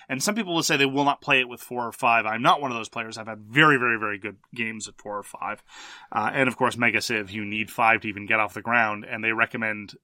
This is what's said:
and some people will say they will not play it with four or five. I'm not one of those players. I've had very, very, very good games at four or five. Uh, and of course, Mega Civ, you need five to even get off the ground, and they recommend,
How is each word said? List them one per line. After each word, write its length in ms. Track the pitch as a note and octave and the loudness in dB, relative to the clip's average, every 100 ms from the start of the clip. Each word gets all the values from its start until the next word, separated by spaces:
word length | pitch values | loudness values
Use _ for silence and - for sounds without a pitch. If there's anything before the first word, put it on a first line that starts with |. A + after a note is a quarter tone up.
| - | -8
and 120 | C3 | -4
some 140 | D#3+ G#3 | -2 -2
people 180 | F#3+ | -2
will 100 | E3 | 0
say 120 | D3+ D3+ | 2 2
they 100 | C#3 | 2
will 200 | C3+ C#3+ | 2 2
not 160 | C#3 | 0
play 180 | - C3+ | 2 2
it 80 | B2 | 2
with 140 | A2+ | -4
four 260 | - B2 A#2 | -8 -6 -6
or 60 | |
five. 320 | - A#2+ A#2 A2 | 0 2 4 2
I'm 160 | A2 | 2
not 180 | C#3+ E3+ | 2 2
one 100 | C#3 | 0
of 60 | A#2 | -4
those 120 | A2 | -6
players. 280 | A#2+ A2+ A2 | -8 -8 -10
I've 100 | A2 | -10
had 120 | G#2+ | -12
very, 380 | G#2+ B2+ D#3 C3+ | -2 4 6 6
very, 200 | B2 A2+ | 4 0
very 200 | G#2+ G#2 | -2 -4
good 160 | G#2 G2 _ | -8 -12 _
games 360 | - A2+ A2 G#2+ | -6 -6 -6 -12
at 80 | - | -14
four 200 | G#2+ G2+ | -10 -10
or 60 | |
five. 400 | G2+ - F2 - _ - - - - | -10 -10 -8 -8 _ -20 -20 -20 -6
Uh, 180 | - G#2+ | -2 0
and 160 | D3 C3 | 2 0
of 80 | A#2 | 2
course, 180 | B2 A2+ | 0 2
Mega 240 | A#2+ G#2+ | 2 2
Civ, 300 | - A2+ G2 | 0 -2 -4
you 140 | G#2+ G#2 | -8 -6
need 260 | G#2+ G#2+ | -6 -6
five 300 | - A#2 A2+ | 2 4 4
to 80 | A2+ | 0
even 160 | G2+ G#2 | -6 0
get 160 | A2 | 0
off 120 | G#2 | 0
the 80 | A#2 | -4
ground, 440 | A2+ A#2 A2 G#2 G#2 | 0 2 2 -2 -8
and 140 | A#2 | -4
they 80 | A2 | -2
recommend, 640 | A2 A#2 A#2+ A2+ G#2+ G2+ - | 2 0 0 -6 -6 -10 -12